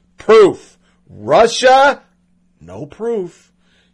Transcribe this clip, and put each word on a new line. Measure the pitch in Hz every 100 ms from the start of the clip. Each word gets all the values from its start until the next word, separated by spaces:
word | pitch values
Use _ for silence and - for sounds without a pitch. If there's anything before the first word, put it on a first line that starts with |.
| _ _
proof. | - 220 190 - - _ _ _ _
Russia, | 98 104 160 233 - 247 262 277 240 _ _ _ _ _ _
no | - 98 147
proof. | - 226 226 175 - _ _ _ _ _